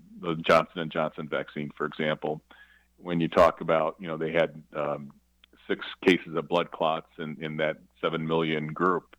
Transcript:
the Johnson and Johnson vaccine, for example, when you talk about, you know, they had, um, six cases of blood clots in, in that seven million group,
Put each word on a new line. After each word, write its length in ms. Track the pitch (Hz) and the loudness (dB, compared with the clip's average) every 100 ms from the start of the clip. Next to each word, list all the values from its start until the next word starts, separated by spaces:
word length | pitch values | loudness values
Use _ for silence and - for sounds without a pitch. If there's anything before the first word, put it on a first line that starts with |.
| - - | -14 -10
the 160 | 87 82 | -6 -2
Johnson 420 | 82 82 80 92 | 4 4 4 -2
and 120 | 80 | -4
Johnson 360 | 82 78 - 76 | -2 -2 -4 -6
vaccine, 420 | 71 67 - 71 - | -4 -4 -8 -10 -6
for 100 | 76 | -6
example, 540 | - 78 73 76 76 - - - _ _ _ | -2 -2 -2 -4 -6 -10 -20 -20 _ _ _
when 220 | 87 85 | -4 0
you 60 | 82 | 2
talk 340 | - 82 - | 6 6 6
about, 360 | 85 80 78 - | 2 2 2 -2
you 80 | 90 | -6
know, 100 | 78 | -4
they 140 | 80 | -2
had, 300 | 82 80 76 78 | 2 0 -2 -12
um, 380 | 78 73 71 71 - _ _ - _ - | -6 -4 -6 -10 -18 _ _ -20 _ -8
six 180 | 95 - - - | -6 -8 0 4
cases 300 | 87 - 80 | 4 2 -6
of 120 | 73 | 0
blood 220 | 85 85 | 0 0
clots 400 | - 80 80 - - | 0 0 0 -6 -12
in, 180 | 78 73 | -10 -8
in 140 | 80 78 | -8 -2
that 220 | 78 78 - _ | -2 -4 -10 _
seven 240 | 85 80 | -2 -2
million 440 | 80 82 80 78 78 | 0 0 0 -2 -4
group, 480 | 78 87 87 - | 0 0 0 -4